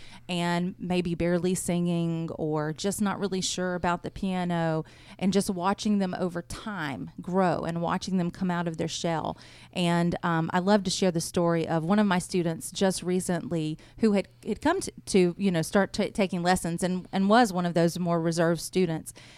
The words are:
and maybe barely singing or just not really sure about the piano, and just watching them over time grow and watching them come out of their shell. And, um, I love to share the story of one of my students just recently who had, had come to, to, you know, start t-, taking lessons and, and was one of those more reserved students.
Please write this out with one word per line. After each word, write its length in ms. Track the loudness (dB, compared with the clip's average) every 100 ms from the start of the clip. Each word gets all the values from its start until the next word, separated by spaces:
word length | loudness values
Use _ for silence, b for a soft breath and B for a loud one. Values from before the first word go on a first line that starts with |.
| B B -6
and 460 | -2 0 0 -2 -4
maybe 360 | -2 0 0
barely 400 | 0 0 2 0
singing 760 | 0 0 0 0 0 0 -2 -4
or 400 | -4 -2 -2 -2
just 280 | -4 -4 -2
not 180 | -2 -2
really 220 | -4 -2
sure 340 | -4 -2 -2
about 280 | -2 0 -2
the 80 | -4
piano, 760 | -6 -4 -2 0 0 0 0 -4 B B -4
and 140 | 0
just 180 | 2 0
watching 480 | 0 0 0 0 0
them 160 | 0 -2
over 240 | -4 -4
time 680 | -8 -10 -10 -6 -6 -6 -10 -10
grow 400 | -2 2 2 2
and 200 | -2 -2
watching 360 | -2 -2 0 0
them 140 | 0
come 200 | -2 -2
out 180 | 0 -2
of 80 | -2
their 120 | -4
shell. 500 | -2 -2 -2 -2 -8 B B B
And, 440 | -2 2 2 2 0
um, 280 | 0 0 2
I 60 | 0
love 240 | 4 2
to 60 | 2
share 200 | 0 0
the 100 | 0
story 460 | -2 0 2 2 0
of 180 | 0
one 140 | 2 2
of 80 | 4
my 120 | 2
students 520 | 0 -2 -2 -4 -8
just 320 | 0 0 0
recently 760 | -2 -2 0 -2 -2 -2 -2 -6 B 0
who 140 | 2
had, 160 | 2 0 -8 -8
had 140 | -2
come 200 | 0 0
to, 120 | -2 -10 0
to, 280 | 4 4 2
you 120 | 0
know, 120 | 0
start 300 | 2 2 2
t-, 180 | 0 -2
taking 320 | 0 -2 0
lessons 400 | 2 2 0 -2
and, 260 | -2 -2 -2
and 160 | 0 4
was 240 | 6 6
one 140 | 2 0
of 80 |
those 240 | 2 2 2
more 220 | 0 0
reserved 400 | 2 2 2 2
students. 520 | 0 0 0 0 -8 B B